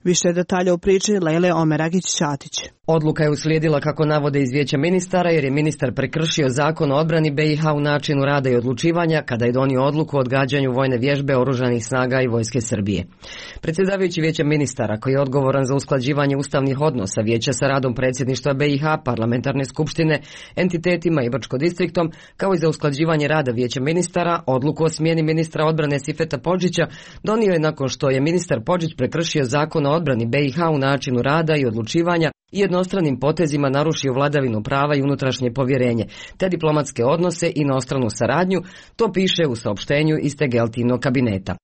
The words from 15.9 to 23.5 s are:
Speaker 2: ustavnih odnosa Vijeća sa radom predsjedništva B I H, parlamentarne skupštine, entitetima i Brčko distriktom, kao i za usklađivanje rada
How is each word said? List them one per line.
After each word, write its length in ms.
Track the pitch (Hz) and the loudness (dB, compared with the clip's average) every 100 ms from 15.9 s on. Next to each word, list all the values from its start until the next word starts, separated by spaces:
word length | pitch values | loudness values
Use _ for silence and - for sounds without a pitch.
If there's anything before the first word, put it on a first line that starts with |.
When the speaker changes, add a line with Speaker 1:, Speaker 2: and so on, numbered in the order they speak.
| 139 127 143 139 139 | -2 0 0 0 0
Speaker 2:
ustavnih 440 | 139 147 135 131 | -2 0 0 0
odnosa 400 | 151 127 95 - | 0 0 -4 -2
Vijeća 320 | 110 117 117 | 0 0 0
sa 140 | 131 139 | 0 0
radom 280 | 135 131 120 | 0 0 0
predsjedništva 580 | 127 127 127 131 147 | -2 0 -2 -2 -2
B 140 | 135 147 | 0 0
I 120 | 143 | 0
H, 180 | 156 156 135 | 0 -2 -2
parlamentarne 600 | 117 113 123 131 135 135 | -2 0 0 0 -2 -4
skupštine, 560 | - 156 - 160 147 - - - - | -4 -4 0 0 0 -4 -20 -10 -2
entitetima 680 | 180 175 180 175 175 160 | 0 0 0 0 0 0
i 60 | 120 | 0
Brčko 280 | 127 - 127 | -4 -4 -2
distriktom, 540 | 170 170 180 180 165 - - - | -2 0 -2 0 -2 -4 -20 -4
kao 160 | 196 | 0
i 40 | 180 | 2
za 120 | 160 | 0
usklađivanje 580 | 156 151 139 160 160 143 | 0 -2 0 0 2 2
rada 240 | 156 131 | 2 0